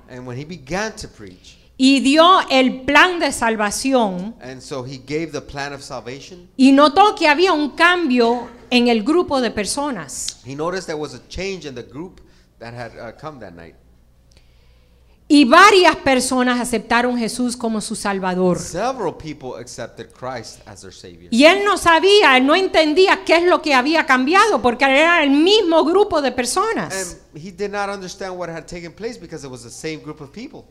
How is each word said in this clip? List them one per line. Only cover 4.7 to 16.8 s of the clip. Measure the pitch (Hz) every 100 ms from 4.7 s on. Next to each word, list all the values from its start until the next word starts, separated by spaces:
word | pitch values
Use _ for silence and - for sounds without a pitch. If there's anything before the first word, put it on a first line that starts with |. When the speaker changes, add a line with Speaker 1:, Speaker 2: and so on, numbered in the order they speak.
| 139 123
Speaker 1:
he | 135 120
gave | 151 160
the | 143
plan | - 143 143
of | 139
salvation, | - 127 110 139 - 180 - -
Speaker 2:
y | 269
notó | 277 294 294 415
que | 403 311
había | 285 370
un | 311 294
cambio | - 339 359 320 247 226 240 247 - -
en | 247 240
el | 226
grupo | 208 339 349 269
de | 226
personas. | 220 190 277 285 208 143 - - - 120
Speaker 1:
he | 143
noticed | 165 185 165
there | 151
was | 147
a | 120 -
change | 170 196 185 151
in | 123
the |
group | 107 127 180 - - _ _ _
that | 113
had, | 120 113 85
uh, | 113 107
come | 156 139
that | 98
night. | 85 82 - _ _ _ _ _ _ _ _ _ _ _ _ _ _ -
Speaker 2:
Y | 294 247
varias | 320 415 392 339 -
personas | 285 262 254 254 247 247
aceptaron | 247 220